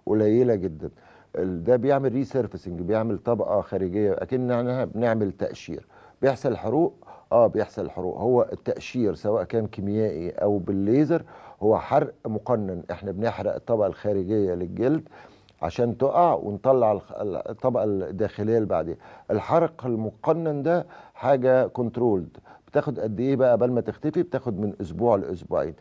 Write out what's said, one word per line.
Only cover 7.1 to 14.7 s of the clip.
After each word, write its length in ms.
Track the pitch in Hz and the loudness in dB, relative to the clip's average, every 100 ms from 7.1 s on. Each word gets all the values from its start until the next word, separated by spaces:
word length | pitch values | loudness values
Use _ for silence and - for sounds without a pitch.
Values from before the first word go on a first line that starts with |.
| - _ | -20 _
آه، 140 | 113 113 | 4 6
بيحصل 440 | 107 101 - 85 | 4 -4 -4 -6
حروق. 280 | - 90 - | -4 -6 -2
هو 300 | 107 123 113 | 2 4 2
التقشير 640 | - - - - 127 107 | -2 -6 -6 -6 -2 0
سواء 300 | 78 104 107 | 0 -2 -2
كان 220 | 90 117 107 | 0 -2 -4
كيميائي 640 | - 98 104 107 76 87 | -6 -2 0 0 -2 -6
أو 280 | - 104 104 | -2 0 0
بالليزر 640 | 87 98 98 127 147 165 - - - - | 0 0 4 4 4 0 -2 -18 -20 -2
هو 160 | 104 101 | 2 2
حرق 360 | - 135 143 - 110 | 4 0 0 -6 -8
مقنن، 560 | 107 - 117 98 90 - | -6 0 -2 0 -6 -8
احنا 220 | 90 - | -8 -8
بنحرق 420 | 92 113 - 98 | -4 -4 -2 -4
الطبقة 320 | - - 117 98 | -4 -2 0 0
الخارجية 680 | 82 104 98 92 107 98 | -2 -2 -2 0 0 0
للجلد 540 | 87 90 | -2 -4